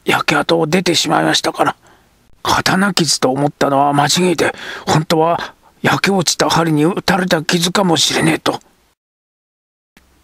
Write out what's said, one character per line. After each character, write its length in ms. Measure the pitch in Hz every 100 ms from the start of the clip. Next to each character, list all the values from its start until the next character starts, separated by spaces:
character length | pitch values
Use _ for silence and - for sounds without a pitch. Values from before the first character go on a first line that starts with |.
| -
焼 200 | - -
け 100 | 147
跡 240 | - 165
を 80 | 160
出 160 | 180
て 120 | 185 160
し 140 | -
ま 120 | 156
い 20 |
ま 120 | 156 156
し 60 |
た 120 | -
か 100 | -
ら、 120 | - - _ _ _ _ _ -
刀 500 | - - - 175 202
傷 260 | 180 160 -
と 100 | 131
思 180 | 135 143
っ 40 |
た 180 | - 139
の 100 | 139
は 140 | 143
間 140 | 143 147
違 260 | 170 180
い 20 | 156
で、 200 | - - - - -
本 180 | 165 160
当 140 | 160
は 340 | 160 170 - - _ _
焼 180 | - 143
け 100 | 180
落 200 | 196 165
ち 60 | -
た 120 | 151
針 220 | 160 165
に 140 | 151 156
打 160 | 196
た 160 | - 185
れ 80 | 180
た 180 | 170
傷 280 | 156 180 175
か 120 | 196
も 140 | 190 156
し 160 | -
れ 80 | -
ね 120 | 160
え 60 | 147
と。 200 | - - - _ _ _ _ _ _ _ _ _ _ _ _ _ _ _